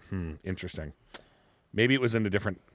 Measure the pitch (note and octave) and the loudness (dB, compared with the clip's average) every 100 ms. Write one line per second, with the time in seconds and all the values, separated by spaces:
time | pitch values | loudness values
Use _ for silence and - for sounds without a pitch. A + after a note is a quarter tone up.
0 | - G2 E2 D2+ - F#2 F2+ - D2+ - | -8 -6 -6 -6 -6 -6 -6 -8 -10 -12
1 | _ - - _ _ _ _ - A#2+ C3+ | _ -14 -14 _ _ _ _ 2 4 4
2 | B2 A2+ G#2+ G2+ G#2+ F2+ _ | 2 2 2 0 0 -4 _